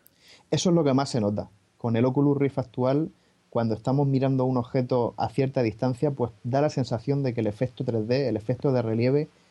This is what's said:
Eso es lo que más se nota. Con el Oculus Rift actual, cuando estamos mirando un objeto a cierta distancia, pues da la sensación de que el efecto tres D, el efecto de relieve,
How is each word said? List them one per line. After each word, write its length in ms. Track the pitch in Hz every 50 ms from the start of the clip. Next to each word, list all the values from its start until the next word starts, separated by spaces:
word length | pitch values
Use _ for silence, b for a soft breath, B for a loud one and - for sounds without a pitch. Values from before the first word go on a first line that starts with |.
| b b b b b b b b b _
Eso 200 | - 151 - 190
es 40 | 170
lo 80 | 170 160
que 120 | 139 127
más 160 | 135 139 135
se 100 | - 127
nota. 300 | 104 104 104 104 98 - - _ _ _ _ _
Con 180 | - 120 113
el 100 | 113 120
Oculus 320 | 131 135 143 143 147 143 139
Rift 200 | 143 135 - -
actual, 520 | 127 - - - 123 127 135 147 160 - b b b b b b _ _
cuando 240 | - 120 117 113 113
estamos 320 | 107 - 131 127 139 143
mirando 400 | 139 135 131 131 135 135 131 127
un 100 | 127 131
objeto 560 | 127 120 - - 135 123 123 135 123 120 - - -
a 100 | - 117
cierta 320 | - - 135 135 135 139
distancia, 520 | 127 113 101 - - 127 131 - - 147 139
pues 180 | - 123 113 - _ -
da 200 | 123 117 135 147
la 80 | 151
sensación 520 | - 147 127 - 123 110 - - 139 143 139
de 120 | 131 117
que 80 | 117 110
el 40 |
efecto 380 | 110 107 - 127 123 - - 135
tres 240 | 123 117 113 107 110
D, 180 | 123 135 143
el 120 | 123 110 -
efecto 340 | - - 123 117 - 147 131
de 80 | 123
relieve, 480 | 117 113 113 117 117 127 135 147 151 151 b b b b